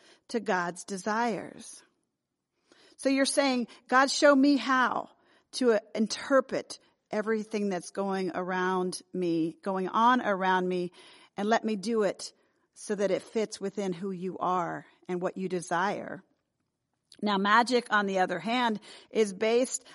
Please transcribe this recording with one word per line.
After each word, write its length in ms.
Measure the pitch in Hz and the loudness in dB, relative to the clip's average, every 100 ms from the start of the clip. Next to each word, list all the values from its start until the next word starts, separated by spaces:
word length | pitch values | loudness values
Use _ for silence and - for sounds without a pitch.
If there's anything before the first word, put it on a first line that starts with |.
| _ _ - | _ _ -8
to 100 | 233 | -6
God's 460 | 202 185 175 175 | -2 -2 -2 -6
desires. 960 | - 196 214 214 240 196 - - - - - _ _ _ _ _ _ _ _ _ _ - | -10 -8 -4 -2 -2 -4 -8 -14 -20 -20 -20 _ _ _ _ _ _ _ _ _ _ -4
So 100 | 269 | 0
you're 160 | 269 | 2
saying, 420 | 269 - 277 247 226 - - | 2 2 2 0 -4 -10 0
"God, 200 | 254 269 | 4 4
show 280 | - 294 277 | 6 6 8
me 200 | 277 277 | 6 4
how 520 | 226 254 240 - - _ _ _ _ | 2 2 2 0 -8 _ _ _ _
to, 200 | - 254 | 0 2
uh, 60 | 214 - | 2 0
interpret 840 | 214 214 - - 269 262 170 - - _ _ _ | -2 -2 -2 2 2 2 -2 -6 -14 _ _ _
everything 600 | 214 208 220 208 220 202 | -4 -2 -2 -4 -2 -2
that's 200 | 175 - | -4 -6
going 420 | - 196 190 185 | -6 -4 -2 -4
around 640 | - 180 185 185 185 180 175 - | -4 -4 -2 0 0 -2 -4 -8
me, 420 | 185 180 165 165 - | -4 0 0 -2 -4
going 260 | 202 190 185 | -4 -4 -2
on 320 | 214 233 254 | 2 4 4
around 480 | 208 190 185 185 185 | 2 0 2 2 0
me, 240 | 180 175 - - - - - | -2 -4 -8 -20 -20 -14 -6
and 120 | 208 | 0
let 160 | 226 | 0
me 120 | 220 214 | 0 -4
do 260 | 190 226 | -2 0
it 300 | 196 - - - _ _ _ | 0 -2 -10 -18 _ _ _
so 200 | - - | -14 -8
that 160 | 202 196 | -2 0
it 120 | 175 | 0
fits 360 | - 233 208 - | -2 -4 -4 -4
within 360 | 196 214 196 | -8 -6 -6
who 160 | 165 196 | -4 -6
you 260 | 185 185 170 | -6 -6 -4
are 460 | 175 185 165 156 - _ - | -2 0 -2 -6 -12 _ -8
and 140 | 180 | -4
what 160 | 180 - | -4 -4
you 100 | 185 | -4
desire." 720 | 180 170 170 196 180 - - - _ _ _ _ _ _ _ _ - | -4 -2 0 0 -2 -8 -14 -16 _ _ _ _ _ _ _ _ -6
Now, 160 | 208 196 | -2 0
magic, 480 | 202 220 240 240 - | 4 4 4 2 2
on 140 | 208 | 0
the 140 | 196 190 | 2 2
other 200 | 180 175 | 0 -2
hand, 420 | 185 247 240 208 - - - | -2 0 0 -2 -8 -20 -4
is 220 | - 214 | 0 0
based 500 | 190 220 233 262 - - | 0 2 2 2 -2 -10